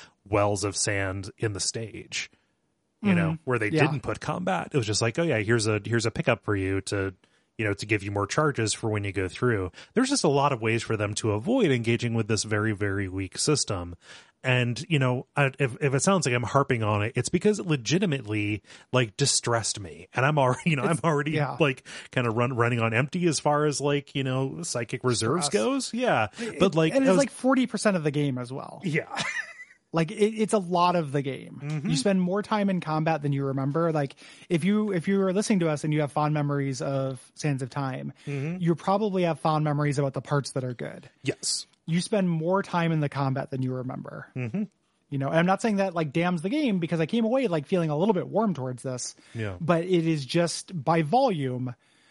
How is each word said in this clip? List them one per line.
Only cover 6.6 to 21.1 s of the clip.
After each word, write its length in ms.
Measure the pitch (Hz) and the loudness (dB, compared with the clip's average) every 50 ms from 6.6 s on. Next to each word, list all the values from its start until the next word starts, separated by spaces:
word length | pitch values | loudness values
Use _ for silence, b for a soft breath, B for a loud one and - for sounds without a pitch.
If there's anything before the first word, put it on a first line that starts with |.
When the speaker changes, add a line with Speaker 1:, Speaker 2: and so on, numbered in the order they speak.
| 95 95 98 98 | 0 0 -2 -2
Speaker 1:
to, 340 | - - 104 101 95 98 92 _ b b b b b b _ - | -4 -4 -4 -2 -2 -4 -6 _ b b b b b b _ -4
you 80 | 110 | -2
know, 80 | 104 98 | -2 -2
to 120 | - - 104 | -2 -2 -2
give 160 | 110 101 92 | -2 -2 0
you 80 | 104 | -2
more 160 | 101 101 101 - | -2 -2 -2 0
charges 440 | - - 156 151 127 - 113 107 - | 2 2 2 2 2 0 0 -2 -2
for 120 | - - 113 | -2 -2 -2
when 160 | 107 104 101 | -2 -2 -2
you 80 | 101 | -2
go 160 | 92 101 92 90 | -2 -2 -4 -4
through." 440 | - - 127 123 113 98 92 92 B B B B B | -2 0 2 2 2 2 -2 -4 B B B B B
There's 140 | 214 262 262 | 0 2 2
just 140 | 285 - - | 0 2 2
a 60 | 160 | 4
lot 240 | 139 143 135 143 139 | 4 4 4 2 2
of 80 | 110 | 2
ways 220 | 110 110 113 113 - | 0 0 0 0 0
for 120 | - 113 | -2 -2
them 200 | 101 104 101 107 | -2 -2 -2 -2
to 160 | - - 110 | -2 0 0
avoid 400 | 101 107 120 180 247 269 220 151 | 0 0 0 0 2 2 4 4
engaging 420 | 131 117 110 113 117 117 120 120 113 | 2 2 2 0 0 0 0 -2 0
with 140 | 113 110 104 | 0 0 0
this 160 | 113 101 - | 0 -2 0
very, 300 | 110 107 104 107 110 107 | -2 0 0 0 0 -2
very 340 | 95 104 101 95 101 101 92 | -2 -2 -2 -2 -2 -4 -4
weak 300 | 92 98 95 92 - - | -4 -6 -6 -6 -6 -4
system. 560 | - 156 151 131 - - 107 90 87 87 87 - B B B B B B B _ - | 0 2 2 2 0 -2 -4 -6 -6 -8 -12 -14 B B B B B B B _ 0
And, 400 | 131 127 127 123 120 120 - 156 - | 2 2 2 2 0 -2 -4 -4 0
you 100 | 165 139 | 0 2
know, 260 | 135 127 123 131 - _ - 147 | 2 2 0 -2 -4 _ 0 0
I, 140 | 143 135 - - | 0 0 2 -2
if, 200 | 143 127 113 - | -2 -2 -2 -2
if 120 | 151 139 127 | -2 0 0
it 80 | 135 | 2
sounds 240 | - 190 196 180 139 | 2 2 2 2 2
like 100 | 135 123 | 0 0
I'm 80 | 120 120 | 0 0
harping 400 | 107 - 139 139 - 131 113 110 | 2 2 2 4 4 2 0 2
on 180 | 104 107 104 | 2 2 2
it, 120 | 104 117 - | 0 0 -2
it's 140 | 123 123 - | -2 -2 0
because 300 | - 180 - 208 214 208 | -2 2 2 2 0 0
it 60 | 214 | 0
legitimately, 960 | 180 151 135 110 110 147 185 214 180 139 135 110 104 107 107 104 104 107 104 B B B B B B | -2 -2 -2 0 0 0 2 2 2 0 -2 -4 -4 -2 -2 0 -2 -4 -4 B B B B B B
like, 240 | - 127 127 107 - | 2 2 2 2 0
distressed 640 | - 143 131 - - - 120 117 113 107 - - 107 | 0 0 2 2 0 0 2 0 0 0 -2 -6 -6
me. 300 | 98 82 76 - 90 - - | -8 -12 -14 -16 -16 -6 -2
And 120 | 123 127 | 2 2
I'm 120 | 147 156 143 | 4 4 4
already, 240 | 131 127 123 - | 4 2 2 2
<laughs> 40 | - 175 | 0 0
you 40 | 156 | 0
know, 80 | 135 123 | 0 2
I'm 80 | 151 | 0
Speaker 2:
It's, 100 | 165 160 | 0 0
Speaker 1:
already, 300 | - 165 | 0 0